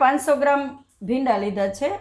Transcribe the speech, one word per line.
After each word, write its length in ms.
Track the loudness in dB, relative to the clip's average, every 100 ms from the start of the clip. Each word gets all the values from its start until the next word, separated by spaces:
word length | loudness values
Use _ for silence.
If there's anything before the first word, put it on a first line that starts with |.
પાંચસો 340 | 2 2 0 2
ગ્રામ 200 | 2 0 -2 -10 _ -12 -4
ભીંડા 300 | -2 0 0
લીધા 260 | -2 -2 -4 -2
છે. 120 | -6 -4